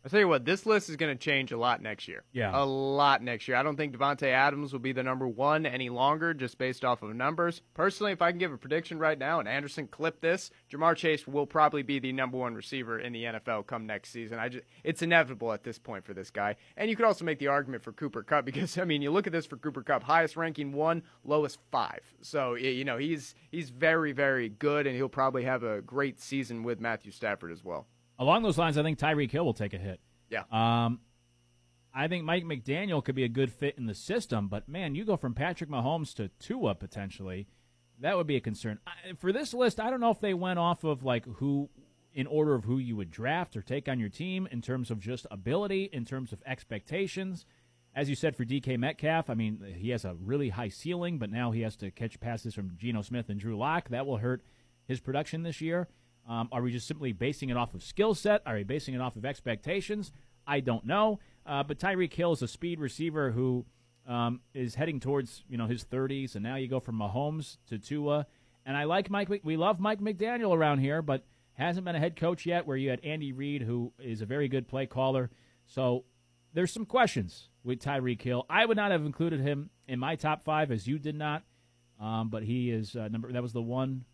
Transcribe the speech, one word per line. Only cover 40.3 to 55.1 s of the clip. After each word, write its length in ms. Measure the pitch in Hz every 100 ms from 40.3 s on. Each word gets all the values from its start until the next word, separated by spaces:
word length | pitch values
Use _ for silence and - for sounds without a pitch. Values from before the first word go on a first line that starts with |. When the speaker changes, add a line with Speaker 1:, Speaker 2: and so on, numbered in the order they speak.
Speaker 2:
went 260 | 180 185 180
off 240 | 170 170
of, 220 | 160 139
like, 220 | 131 120 123
who, 420 | 107 139 143 143 - - _ _
in 120 | 143 127
order 280 | 151 151
of 100 | 131
who 140 | 104 135
you 180 | 123 107
would 140 | 90
draft 440 | 80 120 165 175
or 60 | 110
take 260 | - 127 135
on 140 | 127
your 80 | 104
team 400 | - 180 185 190
in 120 | 120
terms 280 | 120 127 120
of 80 | 110
just 280 | 101 123 -
ability, 600 | 98 95 165 208 190 196
in 140 | 131 113
terms 260 | 131 127
of 100 | - 135
expectations. 960 | 131 - 107 - 170 196 185 190 175 - _ _ _ _
As 140 | 139 143
you 60 |
said 200 | 135 165
for 120 | - 120
D 160 | 135
K 160 | 131 123
Metcalf, 500 | 131 - 151 160 160
I 60 |
mean, 280 | 113 110 107 98 87
he 140 | 110
has 160 | 120 95
a 80 |
really 340 | 85 95 143 135
high 220 | 98 113
ceiling, 480 | - 160 175 175 160
but 120 | 107
now 200 | 113 120
he 100 | 113
has 160 | 110 -
to 140 | 98
catch 280 | - 117 -
passes 360 | 120 113 117
from 240 | 107 95 87
Geno 240 | 120 110
Smith 260 | 101 123 110
and 100 | 101
Drew 200 | 110 107
Lock. 320 | 135 165 -
That 160 | 120 139
will 100 | 113
hurt 260 | 120 127 - _ _ _ -
his 120 | 127
production 420 | -